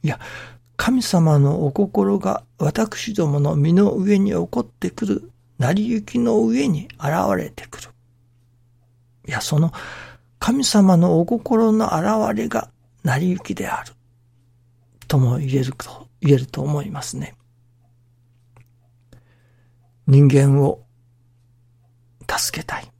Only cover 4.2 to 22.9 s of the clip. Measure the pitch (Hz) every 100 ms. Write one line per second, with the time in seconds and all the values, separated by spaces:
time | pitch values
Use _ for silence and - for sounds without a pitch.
4.2 | 196 175 175 240 - _ 180 - 202 -
5.2 | - _ _ - 127 190 220 226 208 240
6.2 | 240 220 226 240 277 151 - - 143 165
7.2 | 190 - - - - - - _ _ _
8.2 | _ _ _ _ _ _ _ _ _ _
9.2 | - 120 - 147 160 - - - - -
10.2 | _ _ - 262 254 214 190 175 175 165
11.2 | 170 240 - 220 226 220 220 160 196 220
12.2 | 214 208 226 - - _ _ _ 156 131
13.2 | 180 180 - - 92 - - _ _ _
14.2 | _ _ _ _ _ _ _ _ - 147
15.2 | 127 127 139 135 127 - - - - _
16.2 | 147 135 135 - 143 147 - 143 - 135
17.2 | 147 - _ _ _ _ _ _ _ _
18.2 | _ _ _ _ _ _ _ _ _ -
19.2 | _ _ _ _ _ _ _ _ - 139
20.2 | 143 139 139 139 139 - _ _ _ _
21.2 | _ _ _ _ _ _ _ _ _ _
22.2 | - - - - - - -